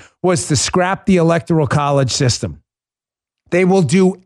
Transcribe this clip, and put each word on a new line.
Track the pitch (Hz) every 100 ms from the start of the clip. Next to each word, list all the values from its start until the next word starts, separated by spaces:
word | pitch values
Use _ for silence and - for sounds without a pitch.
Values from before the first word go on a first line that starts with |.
| - _
was | 180 175 -
to | 143
scrap | - 185 180 190 -
the | 180
Electoral | 165 165 - 165 135
College | 147 143 139 127
system. | - 127 - 95 69 _ _ _ _ _ _ _ _ _
They | 175 185
will | 190
do | 143 185 185 185